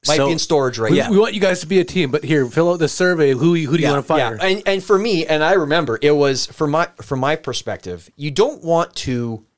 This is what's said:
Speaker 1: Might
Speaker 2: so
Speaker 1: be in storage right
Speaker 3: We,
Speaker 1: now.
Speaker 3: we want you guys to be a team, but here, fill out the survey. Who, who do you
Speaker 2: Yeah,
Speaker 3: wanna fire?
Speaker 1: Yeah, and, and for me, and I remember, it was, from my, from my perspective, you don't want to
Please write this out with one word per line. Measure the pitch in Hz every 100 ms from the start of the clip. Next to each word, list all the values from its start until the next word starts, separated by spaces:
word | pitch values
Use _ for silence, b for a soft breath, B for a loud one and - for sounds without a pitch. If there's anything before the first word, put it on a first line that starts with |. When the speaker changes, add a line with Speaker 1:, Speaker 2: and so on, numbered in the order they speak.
| -
Speaker 1:
Might | 147
Speaker 2:
so | 139
Speaker 1:
be |
in | 165
storage | - 156 131 113
right | 110
Speaker 3:
We, | 139
Speaker 1:
now. | 135
Speaker 3:
we | 196
want | 226
you | 202
guys | 190 180
to | 156
be | 190
a |
team, | 175 185 143
but | 131
here, | 131 156 123
fill | 131 170
out | 175
the | 156
survey. | - 180 175 143
Who, | 131 160
who | 170
do | 147
you | 160
Speaker 2:
Yeah, | 139
Speaker 3:
wanna | 143
fire? | - 156 120 113
Speaker 1:
Yeah, | 190
and, | 202
and | 202 196
for | 185 196
me, | 226 180 156
and | 156
I | 156
remember, | 190 143 160 147 113
it | 147
was, | 147 143 131 -
from | - 151
my, | 151 170 _
from | - 135
my | 135
perspective, | 156 143 120 - 98 92 87 -
you | _ 147
don't | 143 247 285
want | 165 165 170 -
to | - 123 117 113 _